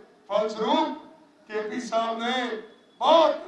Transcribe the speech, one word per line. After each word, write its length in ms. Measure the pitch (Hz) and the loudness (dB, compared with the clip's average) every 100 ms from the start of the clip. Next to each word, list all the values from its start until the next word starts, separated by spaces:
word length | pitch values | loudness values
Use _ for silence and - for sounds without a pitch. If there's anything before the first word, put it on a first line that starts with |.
| - _ - | -20 _ -4
ਫਲਸਰੂਪ 720 | 208 220 - 240 311 302 - - - _ _ - | -2 -2 -2 0 2 0 -4 -14 -20 _ _ -8
ਕੇ 120 | 214 | -6
ਪੀ 200 | 214 247 | -6 -6
ਸਾਹਿਬ 380 | 240 226 226 226 | -4 -2 -2 -4
ਨੇ 420 | 233 254 247 220 - - _ - | -4 -4 -4 -8 -12 -20 _ -2
ਬਹੁਤ 340 | 254 330 202 - | 4 6 6 2